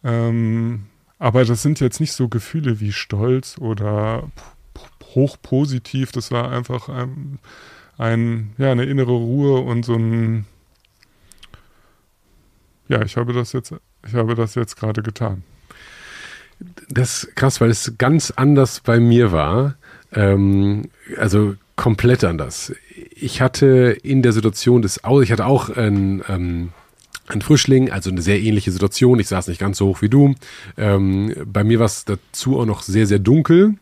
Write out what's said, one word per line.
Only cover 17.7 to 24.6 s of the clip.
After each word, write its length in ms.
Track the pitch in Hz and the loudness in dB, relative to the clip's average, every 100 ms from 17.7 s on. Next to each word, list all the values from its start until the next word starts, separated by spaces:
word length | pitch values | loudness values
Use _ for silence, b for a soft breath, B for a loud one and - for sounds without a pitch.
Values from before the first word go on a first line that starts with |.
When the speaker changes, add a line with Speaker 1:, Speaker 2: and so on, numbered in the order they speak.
| 113 - 117 | 0 -4 -2
Speaker 2:
ganz 340 | 127 160 - | 2 2 0
anders 500 | - 131 147 131 - | 0 4 4 4 0
bei 180 | - 117 | 0 4
mir 320 | 120 117 117 | 6 6 4
war. 440 | 82 73 98 139 135 b b b | 2 0 0 -2 -4 b b b
Ähm, 800 | - 101 98 98 98 101 104 107 _ - - | 0 2 4 2 2 0 -2 -6 _ -18 -4
also 380 | 107 101 104 98 _ - | 0 2 0 -4 _ -4
komplett 460 | 120 107 120 123 95 | -2 2 2 2 0
anders. 480 | 82 71 - - - _ - - - | -2 -8 -10 -14 -14 _ -20 -20 -12
Ich 260 | 131 - | -10 -2
hatte 560 | 131 - 139 131 123 110 | -2 2 4 6 4 0
in 180 | - 135 | 0 2
der 120 | 120 | 2
Situation 480 | 110 107 98 | 2 0 0